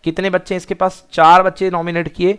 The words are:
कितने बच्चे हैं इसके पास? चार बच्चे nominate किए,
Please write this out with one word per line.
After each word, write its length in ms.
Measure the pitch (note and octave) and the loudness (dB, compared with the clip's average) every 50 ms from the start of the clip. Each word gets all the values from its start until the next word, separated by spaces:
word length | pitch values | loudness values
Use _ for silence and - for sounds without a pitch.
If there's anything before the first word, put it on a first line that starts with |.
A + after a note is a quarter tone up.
| _ | _
कितने 260 | E3 E3 F#3+ F#3+ F#3+ | -6 -6 -4 -6 -4
बच्चे 260 | F3+ F3+ F3+ - G3 | -4 -4 -4 -6 -10
हैं 20 | |
इसके 160 | F3+ - - G3 | -10 -8 -10 -6
पास? 340 | - F#3+ F#3 - - _ _ | -4 -4 -4 -4 -10 _ _
चार 320 | - - D#3+ E3 F3 F#3 F#3 | -2 2 4 6 6 6 4
बच्चे 260 | F#3 F#3 - F#3+ F#3 | 0 -4 -4 -6 -4
nominate 400 | F3+ E3+ E3 F3 E3+ E3+ E3+ E3 | -4 -6 -6 -6 -6 -6 -8 -8
किए, 240 | - - F3 F#3 G3+ | -6 -2 -2 -2 -2